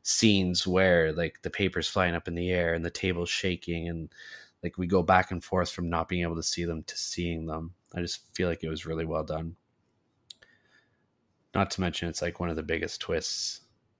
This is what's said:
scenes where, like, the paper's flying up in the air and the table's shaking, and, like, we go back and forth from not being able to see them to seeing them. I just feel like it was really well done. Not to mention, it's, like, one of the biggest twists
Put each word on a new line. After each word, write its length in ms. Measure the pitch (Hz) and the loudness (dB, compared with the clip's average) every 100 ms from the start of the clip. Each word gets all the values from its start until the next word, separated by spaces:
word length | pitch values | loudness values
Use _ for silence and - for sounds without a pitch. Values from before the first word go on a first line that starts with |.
scenes 600 | - - 113 101 92 87 92 | 2 4 6 6 4 0 2
where, 460 | 92 95 87 80 | 4 6 6 4
like, 300 | 78 80 - | 0 -4 -4
the 80 | 87 | -8
paper's 380 | - 98 90 78 | 0 0 0 -2
flying 260 | 101 90 | 2 2
up 140 | 85 - | 2 -2
in 60 | 85 | -2
the 140 | 90 | 0
air 240 | 90 85 | 2 2
and 100 | 82 | 0
the 60 | 82 | -2
table's 400 | - 95 87 87 | -2 -2 0 -2
shaking, 580 | - 95 87 - 85 85 | -2 -2 -2 -4 -4 -2
and, 240 | 82 78 - - - - _ | -4 -8 -14 -20 -20 -20 _
like, 160 | 87 - | -8 -4
we 80 | 90 | 2
go 160 | 95 | 4
back 300 | 85 92 - | 6 4 4
and 100 | 90 | -4
forth 280 | - 92 87 | -2 0 0
from 180 | - 87 | -2 -2
not 180 | 85 85 | 0 0
being 140 | 90 | -2
able 140 | 85 82 | 0 -2
to 60 | |
see 200 | - - | -4 -2
them 200 | 85 82 | -2 -4
to 120 | - - | -6 -8
seeing 500 | - - 87 85 80 | -6 -4 -2 -2 -4
them. 280 | 80 82 90 _ | -6 -8 -12 _
I 60 | - | -6
just 320 | 87 - - - | -6 -6 -10 -2
feel 120 | 90 | -2
like 140 | 82 | -2
it 60 | 80 | -4
was 180 | 78 82 | -6 -6
really 180 | 80 | -4
well 200 | 80 78 | -2 -4
done. 320 | 78 80 82 85 _ _ _ _ _ _ _ - - _ _ _ _ _ _ _ _ _ _ | -2 -6 -6 -10 _ _ _ _ _ _ _ -20 -20 _ _ _ _ _ _ _ _ _ _
Not 160 | 95 98 | 0 0
to 80 | - | 2
mention, 280 | 90 - 87 | -2 0 -4
it's, 140 | - | -2
like, 160 | 85 - | -4 -2
one 80 | 87 | -4
of 60 | 80 | -2
the 60 | |
biggest 380 | 76 82 87 - | -2 -2 -4 -6
twists 600 | - 85 - - - - _ _ _ | -4 -2 -2 -4 -6 -8 _ _ _